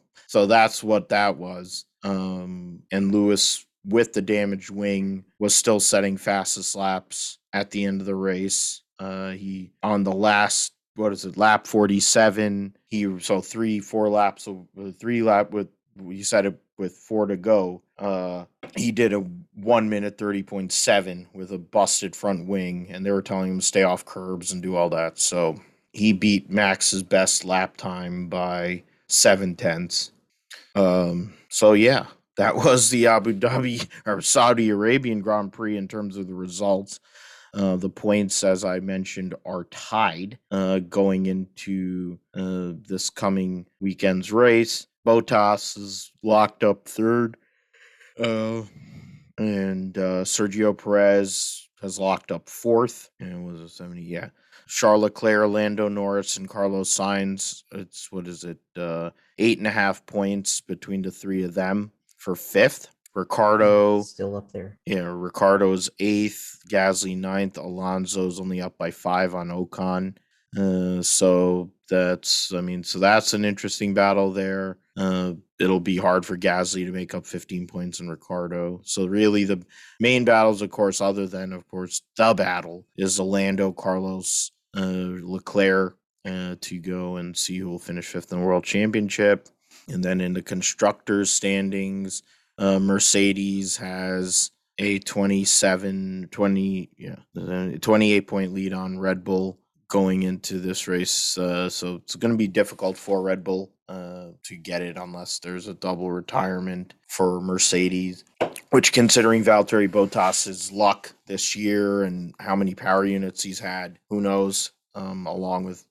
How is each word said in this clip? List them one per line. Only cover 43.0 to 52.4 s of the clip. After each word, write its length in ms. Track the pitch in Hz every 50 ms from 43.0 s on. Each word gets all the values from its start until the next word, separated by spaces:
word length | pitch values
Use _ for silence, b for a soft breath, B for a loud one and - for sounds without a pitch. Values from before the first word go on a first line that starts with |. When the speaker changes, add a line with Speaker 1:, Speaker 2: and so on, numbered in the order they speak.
| - -
Speaker 1:
coming 560 | - - 110 98 98 95 92 92 92 90 87 - _ _
weekend's 520 | 98 98 90 - 101 95 92 92 90 95
race. 560 | 104 117 123 120 117 117 117 113 - - - - _ _ -
Bottas 720 | 117 113 117 113 - 127 107 104 104 104 101 - - - 104
is 340 | 101 98 98 - - - _ _ -
locked 400 | 110 107 107 107 98 - - 113
up 240 | 104 98 - _ -
third, 480 | - - 110 113 117 120 120 113 110 b b b b b b b b b b b b b b b b 117
uh, 440 | 117 117 113 110 110 110 113 117 107 101 B B B B B B B B B B B _ _ -
and, 600 | 107 107 101 98 98 98 95 92 95 95 90 98
uh, 260 | 92 92 92 92 95
Sergio 520 | - - - 107 101 95 107 107 104 101
Perez 920 | - - 110 101 101 101 101 101 101 98 95 92 - - - - - - _ _ _
has 180 | - 95 92 98
locked 320 | 95 95 95 90 - -
up 160 | 92 82